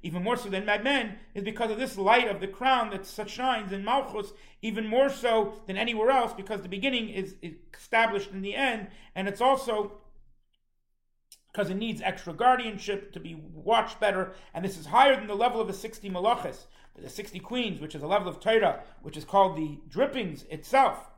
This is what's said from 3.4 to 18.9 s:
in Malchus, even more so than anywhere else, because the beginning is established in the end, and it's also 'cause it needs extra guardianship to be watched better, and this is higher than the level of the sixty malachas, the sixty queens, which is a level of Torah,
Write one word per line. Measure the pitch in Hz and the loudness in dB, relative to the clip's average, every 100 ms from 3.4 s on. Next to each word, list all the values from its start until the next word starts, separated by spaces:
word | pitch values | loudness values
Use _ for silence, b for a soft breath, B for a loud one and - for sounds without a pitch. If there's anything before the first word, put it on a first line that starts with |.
| 254 233 202 | 0 0 -4
in | 196 | -6
Malchus, | 202 262 - 220 202 b b b | 0 0 0 -8 -10 b b b
even | 220 214 214 | -4 -4 0
more | 233 277 | 4 4
so | 269 240 226 202 - - | 2 2 2 2 -4 -8
than | 190 | -4
anywhere | 233 220 226 | -2 2 4
else, | 269 226 | 4 2
because | - 190 208 | -4 -8 -8
the | 180 | -6
beginning | 196 254 247 220 | -2 0 0 -2
is | 190 190 - 170 156 - - | -6 -8 -10 -14 -14 -20 -20
established | - 226 226 202 196 | 0 2 4 0 -4
in | 190 | -8
the | 196 233 | -6 -2
end, | 269 226 190 B B 185 | -2 -2 -8 B B -6
and | 196 | -6
it's | 196 | 2
also | 247 262 240 214 202 - - - - _ _ _ _ _ _ _ _ _ _ - _ | 4 4 2 -2 -2 -8 -20 -20 -20 _ _ _ _ _ _ _ _ _ _ -20 _
'cause | - 185 | -4 -4
it | 190 | -2
needs | 226 - | -4 -4
extra | 185 185 175 | -6 -6 -10
guardianship | 160 247 247 233 202 - 196 - | 4 6 6 0 -8 -6 -6 -6
to | 175 | -14
be | 165 160 151 | -14 -14 -16
watched | 156 170 226 220 - | -8 2 2 2 0
better, | 208 185 180 B B | 0 0 -4 B B
and | - | -6
this | 190 180 | -6 -8
is | 151 | 2
higher | 214 277 262 | 6 8 6
than | 208 | 0
the | 202 | 2
level | 240 240 | 2 2
of | 190 | -2
the | |
sixty | 196 220 - 202 | -4 -10 -10 -8
malachas, | 180 202 240 151 - - b b - | 0 2 2 -2 -10 -18 b b -18
the | - | -14
sixty | - 202 180 | -12 -10 -12
queens, | - 247 226 151 | -6 -4 -4 -6
which | 151 156 | -10 -10
is | |
a | 147 | 0
level | 202 180 | 0 0
of | - | -4
Torah, | 202 226 185 135 B | 2 4 4 0 B